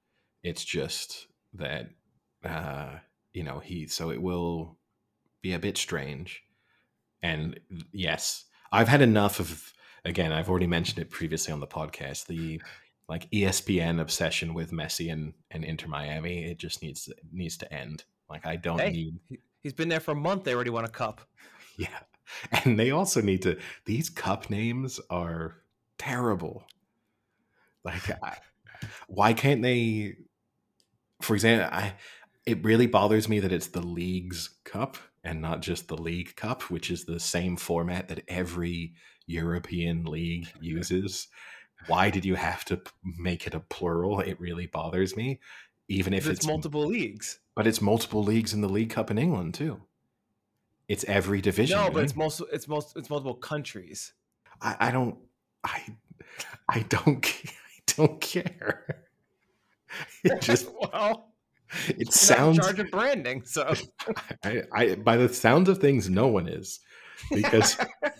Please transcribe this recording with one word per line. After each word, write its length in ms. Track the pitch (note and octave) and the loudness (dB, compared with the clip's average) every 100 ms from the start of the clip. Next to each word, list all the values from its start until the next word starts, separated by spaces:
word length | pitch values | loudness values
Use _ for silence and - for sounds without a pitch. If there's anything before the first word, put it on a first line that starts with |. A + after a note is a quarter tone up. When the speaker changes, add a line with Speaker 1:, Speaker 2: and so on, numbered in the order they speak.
| _ _ _ _ | _ _ _ _
Speaker 1:
It's 220 | F2 D#2+ | -8 -8
just 640 | - E2+ C#2 - - - - _ _ | -6 -4 -4 -6 -10 -14 -18 _ _
that, 360 | F#2+ C#2 C#2+ A#1+ _ _ _ _ _ | -10 -8 -8 -10 _ _ _ _ _
uh, 540 | - E2 D#2+ C#2 C#2 D2 - _ _ | -10 -8 -8 -8 -10 -14 -20 _ _
you 120 | F#2 | -10
know, 140 | D2+ C2+ | -10 -10
he, 260 | - F2 D2 | -10 -10 -8
so 240 | - E2 | -6 -6
it 100 | - | -4
will, 580 | F#2 F2 E2+ E2+ E2 - _ _ _ _ _ _ F#2 | -4 -2 -2 -4 -8 -14 _ _ _ _ _ _ -6
be 60 | |
a 40 | E2+ | -4
bit 160 | G2 - | -2 -4
strange. 640 | - D#2+ C#2 C#2 F#2 - _ _ _ _ _ _ _ _ | -4 -4 -6 -10 -12 -16 _ _ _ _ _ _ _ _
And 380 | E2+ D#2 D#2+ - - E2+ D#2+ | -4 -2 -4 -8 -14 -16 -12
yes, 520 | G#2 E2 D#2 - - - _ - | -4 -2 -2 -4 -8 -12 _ 0
I've 160 | G2+ A2+ | 4 8
had 120 | C#3+ | 8
enough 380 | B2 G#2+ G2+ - | 8 8 4 2
of, 320 | D#2+ D#2 - - - - | -4 -8 -16 -20 -20 -12
again, 280 | F2 F2+ D#2+ | -4 0 0
I've 180 | D#2 F2+ | 0 0
already 160 | F2+ F2 | 2 2
mentioned 320 | E2+ E2+ - | 2 0 -4
it 120 | E2 | -8
previously 420 | - D#2+ D#2+ - | -6 -4 -4 -4
on 80 | D2+ | -6
the 60 | C#2+ | -8
podcast, 600 | D#2+ D2+ - C#2 C#2 - | -8 -10 -10 -10 -10 -8
the, 340 | E2 D#2+ D#2+ - - _ _ - | -6 -6 -8 -12 -20 _ _ -12
like, 200 | E2+ - | -10 -2
E 120 | G#2 | 2
S 160 | G2 - | 2 2
P 200 | - F#2 | 2 2
N 200 | E2 E2+ | 2 0
obsession 540 | D#2 - D#2+ - E2 | 0 0 0 0 -4
with 180 | E2 E2 | -4 -6
Messi 400 | E2 D#2 - E2 | -6 -6 -4 -4
and, 220 | D#2 D2+ - _ | -6 -8 -12 _
and 140 | D#2+ | -10
Inter 220 | D#2 D#2 E2 | -8 -8 -8
Miami. 580 | D2 D2 D#2 E2+ F2 | -8 -6 -6 -6 -6
It 140 | E2 E2 | -8 -10
just 240 | E2+ - | -10 -10
needs, 260 | D#2 C#2 - - D#2 | -10 -12 -14 -18 -14
needs 240 | F2 E2+ - | -8 -8 -8
to 140 | - | -12
end. 320 | D2 C2 D#2 - _ - | -10 -10 -12 -16 _ -18
Like, 160 | D#2 | -12
I 120 | E2 E2 | -8 -6
don't 240 | E2+ E2 | -2 -2
Speaker 2:
Hey, 100 | - | -2
Speaker 1:
need 280 | E2 D#2+ E2+ - | -2 -6 -10 -14
Speaker 2:
he, 100 | B2+ _ _ | -20 _ _
he's 100 | D3 | -10
been 160 | D3 E3 | -4 -2
there 120 | D#3+ | -2
for 120 | D#3 | -2
a 40 | D3 | -2
month. 260 | D#3+ G3 | -2 -2
They 100 | C#3+ | 0
already 160 | B2 B2 | 0 0
won 140 | A#2 | -2
a 40 | A2+ | -4
cup. 320 | - A2+ - - | -4 -6 -6 -18
Speaker 1:
<laughs> 40 | _ - - - - | _ -20 -20 -16 -10
Yeah. 200 | - - - _ - - - - | -10 -10 -18 _ -18 -14 -4 2
And 160 | C3 A2 | 4 4
they 100 | B2 | 4
also 300 | D3+ F#3+ B2 | 2 2 2
need 220 | G2+ F#2 | 2 2
to, 160 | F#2 D#2 - - | 2 -2 -6 -10
these 240 | - A#2+ D#3+ | -4 -4 -4
cup 400 | - F#2+ G2+ - | -4 -2 -2 -4
names 500 | G#2 A#2 B2 C3 - - | -4 -2 -2 -4 -8 -6
are 460 | F2+ E2+ E2 D#2+ - _ _ _ - | -4 -4 -6 -8 -12 _ _ _ -12
terrible. 640 | C#3 B2 A#2+ F#2 D#2+ - - - _ _ _ _ _ _ _ _ _ _ | -6 0 0 0 -2 -10 -18 -20 _ _ _ _ _ _ _ _ _ _
Like, 260 | F2+ F2 G#2+ - | -8 -6 -6 -8
I, 160 | - - - _ - - - - - | -10 -12 -16 _ -20 -16 -16 -16 -6
why 260 | F#2 G#2+ | 4 4
can't 260 | A2+ C#3 C3+ | 6 4 4
they, 540 | B2 B2 A2+ A2 G2+ - - _ _ _ _ _ _ _ _ - | 4 4 2 0 -2 -8 -20 _ _ _ _ _ _ _ _ -6
for 140 | - | 0
example, 340 | G#2 A2 A2+ D#2+ | 4 6 6 2
I, 220 | F2+ G2+ F#2+ - - - _ - | -2 -4 -6 -16 -20 -20 _ -4
it 180 | G2 | 0
really 220 | A2 A2+ A#2+ | 6 6 6
bothers 420 | G2+ G2+ A2 G#2+ | 6 6 4 4
me 120 | G#2+ | 2
that 120 | F#2+ | 2
it's 140 | F2+ - | 0 -2
the 160 | F2+ F2 | -6 -6
League's 640 | F2 F2+ F#2 F2+ E2+ - _ | -4 -4 -4 -6 -8 -10 _
Cup 320 | - G2 B2+ - - _ | -10 -6 -6 -8 -20 _
and 200 | E2 E2 | -8 -6
not 180 | D#2+ D#2+ | -4 -4
just 280 | - E2+ - | -4 -6 -6
the 80 | D#2+ | -8
League 340 | E2 F2 F2+ - | -6 -6 -8 -8
Cup, 260 | A2 B2+ - | -8 -6 -6
which 200 | E2+ - | -6 -4
is 140 | F2 | -6
the 160 | - E2+ | -6 -6
same 360 | - F2 F2+ F2 | -2 -2 -2 -2
format 500 | - E2+ E2+ F2+ - | -2 -2 -2 -4 -6
that 160 | E2 - | -10 -6
every 680 | F2+ F2 F2 F2 F2 E2 - - _ - | -4 -4 -4 -4 -4 -6 -12 -20 _ -8
European 800 | E2 E2+ F2 - F2 E2+ E2 | -4 -2 -2 -4 -2 -2 -2
league 440 | D#2+ D#2 E2+ E2+ E2+ | -4 -4 -4 -6 -8
Speaker 2:
<laughs> 60 | - | -12
Speaker 1:
uses. 640 | E2 E2 E2+ F#2+ G2 - - - - - - _ - | -8 -6 -2 -2 -2 -6 -12 -18 -20 -20 -20 _ 0
Why 200 | E2+ G2+ | 4 4
did 160 | F#2 | 2
you 120 | F#2+ F2+ | 0 0
have 280 | E2 - - | -2 -4 -4
to 120 | F#2+ | -6
p-, 120 | - - F#2 E2 | -6 -14 -12 -6
make 280 | F2 E2+ - | -4 -4 -4
it 80 | |
a 60 | E2 | -8
plural? 600 | - - F2 E2+ F#2 G2+ | -8 -4 -2 0 0 0
It 200 | G2+ - | -2 -4
really 260 | F2 E2+ F2 | -6 -6 -6
bothers 480 | D#2+ D#2+ F#2 F#2+ G2 | -6 -2 0 0 0
me, 240 | B2+ C3 - - - _ - | -4 -6 -10 -20 -20 _ -4
even 260 | F#2+ F#2 | 0 2
if 120 | F#2+ D3+ | 0 0
Speaker 2:
It's 120 | - | 0
Speaker 1:
it's 80 | D#3 | 0
Speaker 2:
multiple 400 | D#3 D#3+ D3+ D3+ | -2 -2 0 0
leagues. 540 | A3+ A2+ G#2 - - _ | 0 -4 -6 -12 -14 _
Speaker 1:
But 120 | - A2 | 2 2
it's 160 | G#2+ | 4
multiple 420 | G2+ A2+ - G#2+ | 4 4 2 0
leagues 300 | G2+ A2+ A2 | 4 4 2
in 80 | G#2+ | 0
the 60 | G2+ | 2
League 200 | G2+ A2+ | 2 0
Cup 200 | A#2+ - | -2 -2
in 80 | G#2+ | 2
England, 340 | E3+ A#2 E2+ | 2 0 -2
too. 280 | - D3+ - - _ _ _ _ _ _ _ _ _ - | -4 -6 -6 -14 _ _ _ _ _ _ _ _ _ -4
It's 140 | G2+ | -4
every 360 | - G2 F#2 G2 | 2 2 2 2
division 360 | F#2+ G2 C3+ G3 | 2 2 4 4
Speaker 2:
No, 120 | F#3+ | 2
Speaker 1:
in 40 | |
Speaker 2:
but 100 | D3+ | 2
it's 80 | C#3+ | 0
Speaker 1:
England. 140 | C#3 D#3 | 0 -2
Speaker 2:
most, 160 | D3+ - | -4 -8
it's 160 | D3+ D3 | -8 -6
most, 280 | D3+ D3 - | -6 -6 -12
it's 140 | C#3 | -6
multiple 240 | D3 C3+ | -6 -6
countries. 800 | B2 - D3+ B2+ G2+ F2 G#2 - _ _ _ _ - | -8 -6 -6 -6 -12 -12 -12 -14 _ _ _ _ -8
Speaker 1:
I, 140 | A2+ - | -4 0
I 120 | A#2+ | 2
don't, 240 | B2+ A#2+ - - _ _ _ | 2 0 -2 -12 _ _ _
I, 180 | - - - - - - - - - - - | -6 -6 -10 -18 -20 -20 -18 -14 -14 -8 -2
I 180 | A#2 - | 0 0
don't 320 | G#2 D3+ C3 | 2 4 2
<laughs> 20 | |
ca-, 280 | - - - | 0 -4 -10
I 420 | - - - - - | -16 -20 -8 -2 4
don't 240 | D#3 - | 4 4
care. 880 | - F3+ F3 - - - - - _ _ _ _ _ _ _ _ - - - - | -4 -4 -4 -6 -6 -4 -6 -12 _ _ _ _ _ _ _ _ -16 -14 -14 0
It 180 | - - | 2 2
Speaker 2:
<laughs> 0 | |
Speaker 1:
just 280 | - - - - | 2 2 2 -6
Speaker 2:
Well, 520 | F#3+ - G#3 A3+ - _ _ _ - - - | -4 0 0 0 -6 _ _ _ -12 -6 -2
Speaker 1:
it 0 | |
Speaker 2:
you're 80 | - | -2
not 100 | A#2 | 4
in 60 | |
Speaker 1:
sounds 460 | - - B2 D3+ E3 | 6 8 10 8 8
Speaker 2:
charge 200 | F#3+ G3 | 6 2
of 120 | F#3 | 0
branding, 500 | F#3 B3+ B3 B2 C3 | 0 2 0 -2 -6
so. 300 | - D#3+ C#3 D3 - - - | -4 -2 0 -2 -4 -10 -8
Speaker 1:
<laughs> 360 | G#3+ - - | -6 -8 -6
I, 180 | G2+ A2+ - | -2 -2 0
I, 220 | A2 A2+ | 2 4
by 220 | G2 G#2+ A#2 | 4 6 6
the 120 | B2 | 6
sound 380 | - A2+ D3 F#3 | 6 6 8 8
of 120 | F#3 | 6
things, 300 | C#3+ C3 F#2 | 6 6 4
no 200 | F#2 C3 | 4 6
one 180 | G2 E2+ | 4 0
is, 320 | - - - _ - - - - | -6 -8 -14 _ -20 -20 -12 -2
because 440 | C#4 C#4 A2+ - - A#3+ - D4 | 0 6 6 6 4 -2 -4 -6